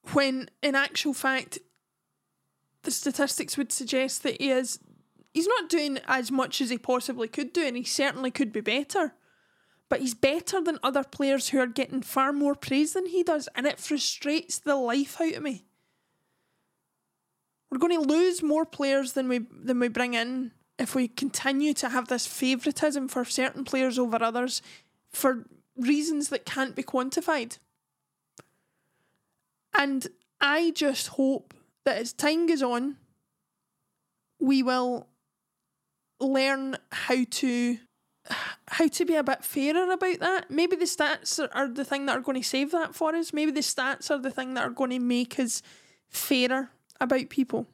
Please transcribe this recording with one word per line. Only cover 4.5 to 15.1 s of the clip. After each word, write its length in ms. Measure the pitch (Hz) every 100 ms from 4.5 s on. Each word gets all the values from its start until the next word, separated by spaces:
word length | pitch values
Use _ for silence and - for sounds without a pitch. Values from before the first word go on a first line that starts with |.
is, 260 | 254 254 - _ _ _ _ _
he's 140 | 302 349
not 220 | 480 330
doing 280 | 330 294 269 -
as 260 | 262 233
much 300 | 262 262 -
as 80 | 247
he 80 | 240
possibly 500 | - 247 254 247 220
could 240 | - 285
do, 140 | 349 294
and 100 | 240
he 80 |
certainly 460 | - - 277 262 262
could 240 | - 240
be 80 | 220
better. 540 | 214 247 285 403 302 _ _ _ _ _ _ _ _
But 120 | 254
he's 120 | 262
better 480 | 226 269 320 - 381
than 160 | 330 311
other 200 | 269 277
players 460 | 269 - 277 269 -
who 100 | 269
are 60 | 254
getting 360 | 226 254 262
far 280 | - 262 269
more 220 | 285 285
praise 400 | 285 - 269 294
than 140 | 381 370
he 160 | 359
does, 260 | 349 302 - -
and 100 | 277
it 140 | -
frustrates 800 | - 294 - - 285 320 339 -
the 160 | 294 277
life 440 | 240 262 277